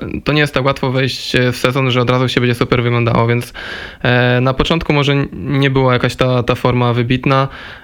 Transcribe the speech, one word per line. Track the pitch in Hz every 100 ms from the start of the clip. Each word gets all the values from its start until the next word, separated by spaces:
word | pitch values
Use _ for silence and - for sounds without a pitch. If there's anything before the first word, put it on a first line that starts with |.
| - -
to | -
nie | 151
jest | 147
tak | 139
łatwo | 131 135 135
wejść, | 131 131 - - 127
e, | 123
w | 123
sezon, | 131 135 131
że | 123
od | 120
razu | 127 127
się | -
będzie | 123
super | 120 127 123
wyglądało, | 120 120 117 120 117
więc, | 120 120 - - - - -
e, | 127 123 123 123
na | 131
początku | 131 147 165 165
może | 147 139
n-, | 143 139
nie | - 135 139 139
była | 135 131
jakaś | 123 127 -
ta, | 127 127
ta | 120
forma | 127 127 123 120
wybitna. | 120 120 127 139 135 135 - - -